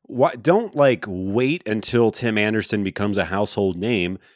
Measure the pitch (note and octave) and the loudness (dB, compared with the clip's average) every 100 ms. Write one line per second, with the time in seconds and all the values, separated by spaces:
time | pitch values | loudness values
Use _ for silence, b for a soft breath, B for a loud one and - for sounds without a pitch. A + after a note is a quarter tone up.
0 | _ B2 C#3 A#2+ C3 F#3+ A3+ D3 C#3 A2+ | _ 0 0 2 2 2 0 2 4 4
1 | G#2+ F2+ F#2+ G#2+ C3 F3 A2 A2 - A#2+ | -2 -6 -2 0 0 -2 -4 -4 0 2
2 | A2+ - A#2+ G#2+ G#2 A2 - G#2 G2 - | 2 2 -2 0 0 0 -2 -2 -2 -2
3 | G#2 G2 E2+ F#2+ G#2 - G2 F2 G#2+ A2 | -2 0 -2 -2 -2 0 -2 -2 -2 0
4 | F2+ F#2+ b | -2 -4 b